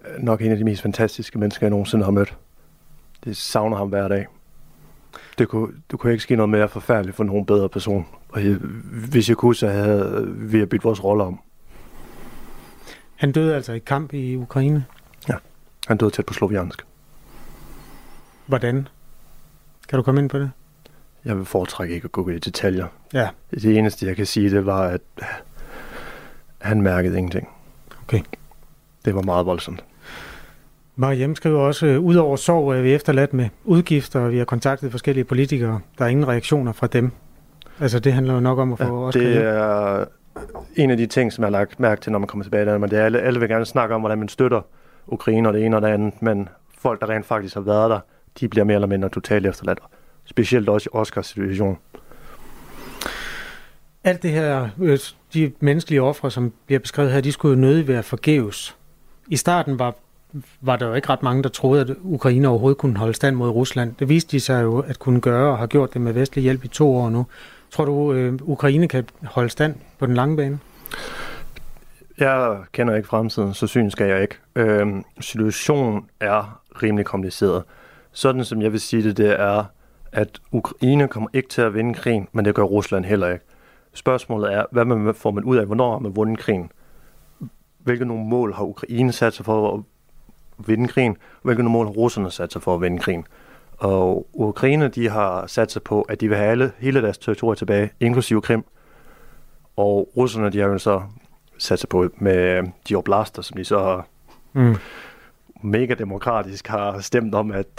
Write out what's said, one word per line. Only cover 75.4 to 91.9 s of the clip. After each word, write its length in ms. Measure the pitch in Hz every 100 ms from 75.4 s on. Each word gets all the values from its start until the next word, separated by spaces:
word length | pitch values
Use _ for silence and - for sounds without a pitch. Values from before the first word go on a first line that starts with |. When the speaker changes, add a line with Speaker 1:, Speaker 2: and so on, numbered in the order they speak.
| 107 - - 147 123 104 - -
Speaker 1:
er 400 | 104 104 104 - _ -
rimelig 240 | 110 104 98
kompliceret. 560 | 98 95 - 98 90 - - - - _
Sådan 320 | - 135 127
som 180 | 117 110
jeg 100 | 107
vil 80 | 107
sige 220 | - 113
det, 140 | 107 101
det 240 | 104 -
er, 240 | 101 101 101 _ _ _ -
at 160 | - 107 - -
Ukraine 560 | 123 - - 131 143 139
kommer 200 | 107 110
ikke 160 | 131 -
til 140 | -
at 120 | 117
vinde 200 | 104 120
krigen, 340 | 110 120 113 92
men 120 | 110
det 100 | 104
gør 80 | 104
Rusland 420 | 98 101 - 98
heller 240 | 90 104 90
ikke. 160 | 87 _ - _ _ _
Spørgsmålet 580 | - - 127 - 110 101
er, 120 | 101 -
hvad 120 | 120
man, 300 | 120 113 107
får 160 | 107 110
man 140 | 101
ud 120 | 113 127
af, 100 | 101
hvornår 260 | 110 123
har 60 | 110
man 180 | 110 98
vundet 220 | 110 110
krigen? 320 | - 95 82 - - - - - - - - _ _ _
Hvilke 260 | 127 120
nogle 200 | 123 113
mål 280 | 107 123 113
har 100 | 98
Ukraine 480 | 101 101 - 117 127
sat 220 | 117 117
sig 100 | -
for 300 | - 110 107
at 60 | 104 - _ _ - - - - - 104
vinde 200 | 110 120
krigen? 280 | - 120 98 - -
Hvilke 200 | 123 117
nogle 100 | 120
mål 140 | 117
har 60 | 107